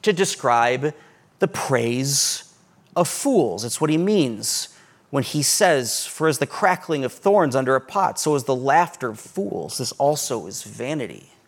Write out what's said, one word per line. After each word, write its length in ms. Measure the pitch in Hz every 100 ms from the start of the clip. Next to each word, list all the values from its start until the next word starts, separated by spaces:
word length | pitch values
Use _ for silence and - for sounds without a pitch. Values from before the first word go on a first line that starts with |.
to 100 | 214
describe 800 | 180 190 - 131 120 120 131 147 147 - _ _ _
the 80 | -
praise 1040 | - - 127 117 123 139 139 - - - _ _ _ _ -
of 120 | 175
fools. 580 | - 277 240 123 90 117
It's 160 | -
what 80 | 156
he 80 | 156
means 720 | 185 208 135 107 117 - - - - _ _
when 140 | 139
he 200 | 127 156
says, 640 | 139 - 190 143 117 - -
"For 220 | - 160
as 100 | 147
the 100 | 147
crackling 560 | - 196 180 - 151
of 80 | 131
thorns 440 | - 196 202 156 131
under 200 | 131 131
a 60 |
pot, 380 | - - 185 -
so 160 | 156 147
is 100 | 123
the 100 | 131
laughter 540 | 135 151 170 - 123
of 100 | 110
fools. 600 | - - 196 - 76 -
This 120 | 127
also 540 | - 139 151 - 117 85
is 160 | -
vanity." 720 | 107 - 123 151 107 58 - _